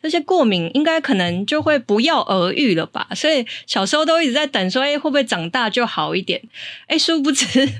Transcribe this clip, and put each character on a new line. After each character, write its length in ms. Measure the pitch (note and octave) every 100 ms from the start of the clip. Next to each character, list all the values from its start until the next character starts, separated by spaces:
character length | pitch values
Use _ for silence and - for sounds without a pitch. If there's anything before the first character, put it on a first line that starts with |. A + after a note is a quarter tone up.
那 80 | D#4
些 120 | E4+
过 240 | - F#4 A#3
敏 260 | F3+ E3
应 80 | C4+
该 200 | D#4 D#4+
可 140 | - D4
能 300 | F3 F3 G3+
就 160 | D4+
会 160 | D4+ C#4+
不 220 | - G#3
药 220 | D4 C#4+
而 320 | - F#3+ F3
愈 200 | - C4
了 120 | E3 E3
吧。” 240 | - -
所 160 | G3 D4+
以 160 | D4 A3+ - -
小 200 | A3 G3
时 120 | D4+
候 80 | D#4
都 160 | E4
一 60 | D4+
直 40 |
在 160 | C4 D4+
等 240 | A3 F#3
说 120 | B3+
，“哎， 140 | C#4 D4
会 120 | D4+
不 40 |
会 80 | C#4 B3+
长 240 | F3+ E3
大 200 | B3+ A3
就 160 | B3 A#3
好 300 | - D#3 F3+
一 60 |
点？” 200 | F#3 - - - - - -
哎， 100 | D#4
殊 240 | - E4
不 120 | C#4
知， 340 | C#4 A3 B3+ C#4 -